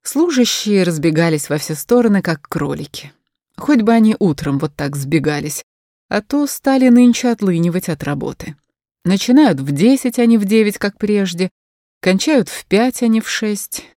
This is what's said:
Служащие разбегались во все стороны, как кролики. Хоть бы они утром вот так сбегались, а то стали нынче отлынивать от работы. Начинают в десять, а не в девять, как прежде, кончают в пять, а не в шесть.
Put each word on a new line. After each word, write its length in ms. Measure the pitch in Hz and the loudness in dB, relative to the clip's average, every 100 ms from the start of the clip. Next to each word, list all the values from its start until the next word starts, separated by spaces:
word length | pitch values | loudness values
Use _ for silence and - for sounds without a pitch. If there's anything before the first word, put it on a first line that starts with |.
Служащие 800 | - 269 339 269 226 - 214 202 | -6 -2 0 2 0 -2 -2 0
разбегались 680 | 180 160 165 156 170 156 - | 0 0 0 0 0 -2 -4
во 100 | 147 | -6
все 160 | - 151 | -6 -10
стороны, 480 | - 247 233 202 | 0 2 4 2
как 180 | 175 160 | 0 -6
кролики. 720 | - - 143 143 143 - 147 _ _ _ _ - | -6 -6 -6 -6 -10 -16 -18 _ _ _ _ -10
Хоть 240 | - 285 | 0 2
бы 120 | 214 | 4
они 220 | 226 220 220 | 4 4 2
утром 400 | 196 143 151 139 | 0 -2 -4 -2
вот 180 | 151 - | -4 -6
так 200 | 143 143 | -8 -6
сбегались, 680 | 135 160 147 147 147 - - _ _ _ _ | -2 0 0 -4 -6 -10 -14 _ _ _ _
а 120 | 208 | -6
то 260 | - 285 285 | -2 -2 -2
стали 420 | - 277 269 254 | -2 0 2 6
нынче 400 | 240 247 233 247 | 6 6 4 -2
отлынивать 600 | 226 202 170 170 175 - | -2 -2 0 -2 -2 -6
от 140 | 151 | -6
работы. 520 | 135 143 139 - - 147 _ _ _ _ 175 | -6 -6 -8 -10 -14 -16 _ _ _ _ -2
Начинают 540 | 196 - 254 285 143 | -2 4 4 4 2
в 120 | 135 | -2
десять, 460 | 143 214 269 247 240 | 2 2 2 0 0
а 80 | 233 | 2
не 140 | 226 | 2
в 60 | 202 | 2
девять, 340 | 220 208 202 | 2 2 -2
как 180 | 202 - | -6 -4
прежде, 540 | 208 208 190 170 185 _ _ _ _ _ | -2 0 -2 -4 -6 _ _ _ _ _
кончают 500 | 185 190 - 294 180 | 0 0 2 0 0
в 160 | - - | -8 -2
пять, 380 | 196 254 - | 0 0 0
а 40 | 233 | 0
не 140 | 220 | 0
в 80 | - | -2
шесть. 560 | - 214 202 - - - | -6 -4 -6 -8 -14 -16